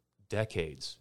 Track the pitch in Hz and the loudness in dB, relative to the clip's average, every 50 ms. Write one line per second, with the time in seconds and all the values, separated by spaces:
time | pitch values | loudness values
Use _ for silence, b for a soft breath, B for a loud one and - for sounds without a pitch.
0 | _ _ _ _ - - 98 107 110 - - 92 82 78 69 65 - - - - | _ _ _ _ -6 -2 2 2 2 2 2 0 0 0 -2 -6 -8 -8 -8 -8